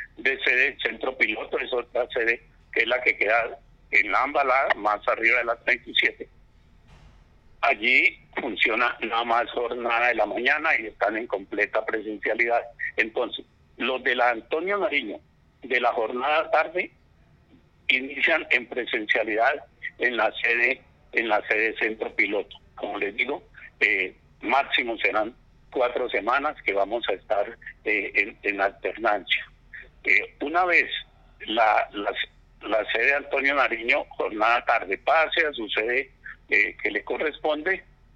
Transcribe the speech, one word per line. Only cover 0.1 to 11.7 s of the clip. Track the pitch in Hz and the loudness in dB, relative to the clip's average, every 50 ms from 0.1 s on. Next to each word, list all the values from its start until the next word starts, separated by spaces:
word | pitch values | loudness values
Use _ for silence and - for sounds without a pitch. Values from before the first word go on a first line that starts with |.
| _ | _
de | - - 131 135 127 - | -4 -2 -2 -2 0 0
sede, | 139 123 127 135 147 - - | 2 2 2 2 0 0 -2
centro | - 113 113 113 - 131 127 127 | -6 -6 -4 -4 -6 -6 -2 0
piloto | 117 107 107 - - - - 147 | 0 0 0 -2 -6 -4 -4 -4
es | 120 113 | -4 -2
otra | 127 120 - - - 113 123 - | -4 -4 -4 -2 -2 -4 -2 -2
sede | - 127 113 113 117 - - - - - _ _ | -2 -2 0 0 -2 -2 -6 -16 -20 -20 _ _
que | - 135 | -2 0
es | 120 | 0
la | 117 123 127 | 0 0 0
que | - - - | 0 0 0
queda | - - 104 113 120 113 120 - - - - - _ - - | 0 2 2 2 2 0 -2 -6 -12 -18 -20 -20 _ -6 0
en | - 104 98 104 | 2 2 2 2
la | 95 110 127 | 2 2 2
Ambalada, | 143 147 147 139 131 127 135 147 147 - | 2 2 2 2 4 2 2 2 0 -2
más | 104 101 107 104 104 - | 0 0 0 0 0 0
arriba | 131 110 113 117 113 120 120 | -2 0 2 2 2 2 2
de | 117 | 2
la | 117 117 | 0 -2
treinta | - - 120 127 123 - - | -2 0 -2 -2 -2 -2 -4
y | - | -2
siete. | - - 113 - - - - _ - - - _ _ - - - - - - - - - - - - - - _ _ - - - - | 0 0 0 -2 -4 -14 -18 _ -20 -20 -20 _ _ -20 -20 -20 -20 -20 -20 -20 -20 -20 -20 -20 -20 -20 -20 _ _ -20 -20 -6 0
Allí | - - - - 117 123 127 147 175 196 - - - - - 190 | 0 0 2 2 2 4 4 4 4 2 0 -4 -16 -12 -8 -6
funciona | 156 123 98 - - 117 113 120 123 120 - - | -6 -4 -2 0 0 2 2 2 2 0 0 -2
nada | 117 110 113 117 117 | -4 -2 -2 0 0
más | 113 113 120 113 - | 2 2 2 2 0
jornada | - 127 120 117 123 123 120 120 117 117 123 123 | -2 -4 -4 -2 -4 -4 -2 0 0 2 2 2
de | 117 | 2
la | 110 104 | 2 0
mañana | 104 - 117 120 135 147 151 151 160 143 | 0 0 0 0 0 0 2 0 0 0
y | 117 110 | -2 -2
están | 107 - - 101 104 110 | -6 -4 -2 0 0 0
en | 107 98 - | -2 -4 -4
completa | 104 98 98 - 104 101 104 - | -4 -6 -6 -4 -2 -2 -2 0